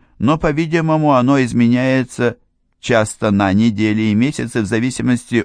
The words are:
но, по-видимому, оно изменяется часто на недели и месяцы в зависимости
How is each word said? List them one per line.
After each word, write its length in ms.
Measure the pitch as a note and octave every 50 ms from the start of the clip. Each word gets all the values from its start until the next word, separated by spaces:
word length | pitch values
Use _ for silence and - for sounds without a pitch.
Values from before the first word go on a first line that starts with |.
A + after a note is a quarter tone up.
| _ _ _ -
но, 180 | - B2 D#3+
по-видимому, 800 | D#3+ - D#3+ D3 D3+ E3+ D#3 E3 E3+ D#3+ D#3+ D#3 D#3 D3+ D3 C#3
оно 280 | B2 B2 C3 C#3 C#3
изменяется 920 | C3 A#2 A#2+ A#2+ A#2+ A#2 B2 B2+ B2+ C3 C3 C3 B2 - - - B2 A#2 A#2 _ _ _ _ _ _ _ _ _
часто 500 | - - B2 A2+ G#2+ G#2+ - - A2 G#2+
на 220 | G2+ G2 G2+ F#2+ F#2
недели 480 | G#2 A2+ A#2 G#2 G2 A2 G#2+ G#2+ A2
и 120 | A2 A2 G#2
месяцы 460 | G#2+ A#2+ C#3+ C#3+ - B2 A2+ - B2
в 60 | A2
зависимости 760 | F#2 A#2+ A2 A#2 C3 B2+ - - C3 B2 A#2+ - - A#2+ A#2